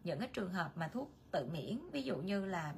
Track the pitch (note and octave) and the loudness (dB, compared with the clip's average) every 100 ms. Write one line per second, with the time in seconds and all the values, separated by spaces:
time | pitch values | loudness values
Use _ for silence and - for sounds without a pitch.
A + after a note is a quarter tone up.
0 | E3+ C#3+ B3+ - F#3+ F3+ D#3+ - D#3+ A#3+ | -2 0 0 0 0 2 0 0 -2 -2
1 | C#4+ - - E3 C3+ D#3+ - A#3 F4+ D4 | -4 -10 -2 0 2 -2 0 -2 -2 -2
2 | C4 F#3 F3+ G3+ G3 F3+ D3+ | 2 0 2 2 2 0 0